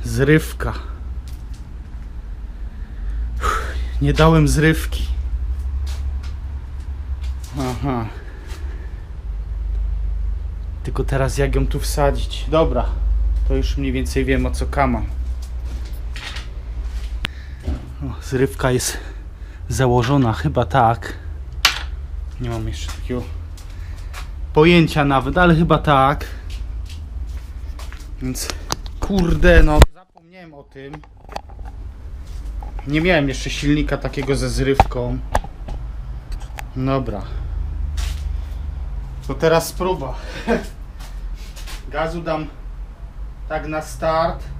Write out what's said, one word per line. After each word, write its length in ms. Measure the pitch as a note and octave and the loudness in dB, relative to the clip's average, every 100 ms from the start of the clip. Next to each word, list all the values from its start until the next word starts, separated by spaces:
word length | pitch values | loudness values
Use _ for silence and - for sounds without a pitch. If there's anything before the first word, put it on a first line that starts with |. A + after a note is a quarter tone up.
Zrywka. 680 | A#2+ A#2 C#3 D#3 - - - - - - - - - - - - - - - - - - - - - - - - - - - - - - | -2 2 6 6 4 -4 -4 -4 -8 -10 -8 -8 -8 -12 -12 -12 -12 -12 -12 -10 -10 -10 -10 -10 -10 -8 -10 -8 -10 -6 -4 -2 -2 -2
Uff, 240 | - - - - - - | 0 0 -2 -4 -2 0
nie 120 | C#3 | 2
dałem 340 | D3 D#3 D#3+ C#3+ | 6 8 8 6
zrywki. 600 | B2+ D#3 D#3 - - - - - - - - - - - - - - - - - - - - - - - - - - - C#3 | 6 4 4 0 -2 -2 -2 -2 -2 -2 -2 -2 -2 -4 -4 -4 -4 -6 -6 -8 -8 -8 -10 -8 -8 -6 -4 -4 -6 -6 -4
Aha. 460 | C3 A#2 C#3 B2 A2 - - - - - - - - - - - - - - - - - - - - - - - - - - - | -4 -2 0 0 -2 -8 -10 -12 -10 -8 -6 -6 -8 -10 -10 -10 -6 -6 -4 -4 -2 0 0 0 0 0 -2 -2 -4 -6 -8 -6
Tylko 200 | - G#2 | -4 -2
teraz 340 | - C3+ C3 C#3 | 0 2 2 2
jak 180 | C#3 C3+ | 2 4
ją 120 | C3+ | 2
tu 120 | C#3 | 2
wsadzić? 680 | - - C#3+ - - - - | 0 4 4 4 -2 -2 2
Dobra. 360 | D#3 D#3+ B2 A2+ - - - - - - | 4 4 4 0 2 2 4 4 4 4
To 80 | C3+ | 4
już 220 | B2+ - | 2 2
mniej 140 | C#3 | 0
więcej 340 | B2+ C3 C3+ C3 | 0 0 0 4
wiem, 200 | C3+ B2+ | 4 2
o 60 | |
co 140 | - B2+ | 0 -2
kaman. 400 | - C3+ A#2 G#2 - - - - - - - - - - - - - - - - - - - - - - - - - - B2+ - - | 2 4 2 0 -2 -4 -4 -6 -6 -6 -6 -6 -6 -6 -8 -8 -8 -8 -8 -8 -6 -4 -4 -4 -4 -6 -8 -12 -8 -6 -6 -6 -8
O, 180 | C#3 A2 | -8 -8
zrywka 500 | - C3 C3+ - C3 | -4 0 0 2 2
jest 260 | B2 - - - - - - - - - | 2 0 -6 -8 -10 -12 -12 -14 -12 -4
założona, 640 | A#2+ C3 B2 A#2 C#3+ B2 | 2 4 6 6 6 4
chyba 320 | A2 D#3 B2+ A#2 | 2 0 2 4
tak. 480 | C#3 A2+ A#2 - - - - - - - - - - - - - - | 6 6 4 -2 -8 -8 -10 -8 -2 -2 -2 -6 -8 -6 -8 -8 -8
Nie 80 | B2 | -6
mam 180 | A2+ A2 | -4 -4
jeszcze 240 | G#2+ - | -6 -8
takiego 320 | - - B2 A#2+ - - - - - - - - - - - - D3+ | -8 -4 -4 -4 -8 -10 -12 -12 -10 -10 -8 -8 -8 -10 -8 0 8
pojęcia 500 | E3 F3 D#3 D3+ C#3+ | 10 10 6 4 4
nawet, 320 | C3+ B2+ C#3+ | 4 4 6
ale 180 | F3 E3 | 6 8
chyba 220 | E3 D#3 | 6 4
tak. 480 | - C#3 C3+ D3+ - - - - - - - - - - - - - - - - - - - - | 6 6 6 4 -4 -8 -8 -8 -6 -6 -8 -8 -8 -8 -6 -8 -8 -10 -8 -8 -10 -10 -10 -6
Więc 260 | B2+ B2+ - - - - - - | -4 -4 -6 -6 -6 -6 -6 -6
kurde, 640 | - G3 E3+ D#3 D3+ E3 | 0 2 4 6 10 10
no 160 | D#3 D3+ - | 10 12 10
zapomniałem 600 | F3 F#3 - E3 F#3 E3+ | 8 -20 -20 -20 -20 -18
o 100 | C#3+ | -18
tym. 300 | C#3 C3+ C3+ D3+ - - - - - - - - - - - - - - - - - - - | -20 -16 -14 -14 -16 -20 -12 -12 -12 -14 -12 -10 -12 -12 -12 -12 -10 -10 -8 -8 -8 -8 -2
Nie 140 | D3+ | 0
miałem 260 | E3+ E3+ C#3+ | 4 4 4
jeszcze 220 | C3 - | 0 -4
silnika 480 | - C#3+ D3+ C#3+ C#3 | -2 2 4 2 0
takiego 380 | C3+ C#3+ C3 C3+ | -2 -4 0 2
ze 140 | B2+ | 2
zrywką. 680 | A#2 C3 C3+ - B2+ B2 B2+ - - - - - - - - - - - - - - - C3+ | 2 2 4 2 0 -2 -4 -2 -2 -4 -12 -8 -8 -8 -8 -8 -10 -8 -10 -8 -10 -8 -4
Dobra. 460 | C3 C3+ A#2+ G#2 - - - - - - - - - - - - - - - - - - - - - | 0 0 0 -6 -6 -6 -4 -4 -4 -4 -4 -2 -2 -2 -4 -4 -4 -6 -6 -6 -6 -6 -8 -8 -6
To 60 | |
teraz 380 | - E3 E3 E3 | 2 6 6 2
próba. 440 | - F3+ E3+ C3+ - - - - | -2 -2 0 -4 -6 -8 -8 0
<laughs> 1400 | A#3 - - - - - - - - - - - - - | 0 0 -12 -12 -12 -12 -10 -8 -10 -10 -12 -10 -10 -8
Gazu 300 | D3 D#3+ E3+ | -4 -2 -2
dam 260 | D#3+ D#3 D3+ - - - - - - - - - - | -4 -4 -4 -10 -12 -10 -12 -12 -14 -10 -12 -10 -6
tak 180 | D#3 D3 | -6 -4
na 140 | D#3 | -6
start. 600 | D#3 - D#3+ D#3+ E3+ D3 - - | -6 -2 0 2 2 0 -8 -10